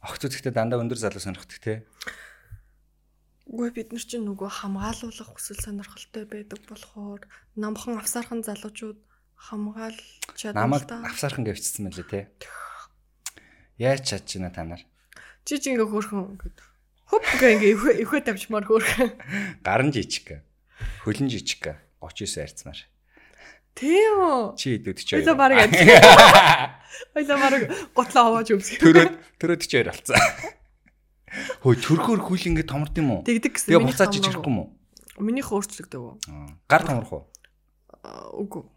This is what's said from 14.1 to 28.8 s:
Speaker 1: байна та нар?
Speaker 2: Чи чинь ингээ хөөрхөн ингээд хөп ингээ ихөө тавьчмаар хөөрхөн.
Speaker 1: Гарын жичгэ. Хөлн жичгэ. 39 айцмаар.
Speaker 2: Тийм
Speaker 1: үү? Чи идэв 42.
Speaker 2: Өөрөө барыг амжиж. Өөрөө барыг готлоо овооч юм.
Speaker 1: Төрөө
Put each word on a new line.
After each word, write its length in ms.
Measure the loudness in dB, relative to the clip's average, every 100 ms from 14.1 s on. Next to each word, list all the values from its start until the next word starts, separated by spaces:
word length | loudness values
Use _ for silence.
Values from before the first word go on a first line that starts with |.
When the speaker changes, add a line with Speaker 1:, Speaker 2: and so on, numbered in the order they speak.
| -10 -10 -12
Speaker 1:
байна 160 | -12
та 80 | -12
нар? 240 | -14 -16 _ _ _ -20 -20 _
Speaker 2:
Чи 160 | -10 -8
чинь 160 | -4
ингээ 160 | -4 -2
хөөрхөн 320 | -4 -6 -10 -10 -14
ингээд 200 | -18 -18 _ _ _ _ _
хөп 120 | -2 -2
ингээ 800 | 2 4 4 2 2 0 0 0
ихөө 140 | -4
тавьчмаар 440 | -4 -8 -8 -8 0
хөөрхөн. 440 | 0 0 -2 -2 -4 -10 -8 -8 -10 -4
Speaker 1:
Гарын 240 | 0 0
жичгэ. 480 | -2 -6 -10 -12 -20 _ _ _ _ -14 -10
Хөлн 240 | -8 -4 -4
жичгэ. 480 | -6 -10 -10 -10 -14 _ _
39 480 | -20 -14 -12 -10 -12
айцмаар. 320 | -16 -20 -20 -20 _ _ _ _ _ -20 -20 _ -8
Speaker 2:
Тийм 800 | 0 2 2 2 0 0 -4 -6
Speaker 1:
үү? 0 |
Чи 240 | -6 -4
идэв 160 | -6 -10
42. 240 | -4 0
Speaker 2:
Өөрөө 160 | 0 4
барыг 220 | 4 6 4
амжиж. 200 | 8 10
Өөрөө 1400 | 12 12 12 12 10 8 4 0 -10 -20 -20 -8 -6 -2 0
барыг 260 | 2 0 -2 -8 -4
готлоо 320 | -4 2 4 4
овооч 160 | 2 -2 -4
юм. 40 |
Speaker 1:
Төрөө 400 | -4 4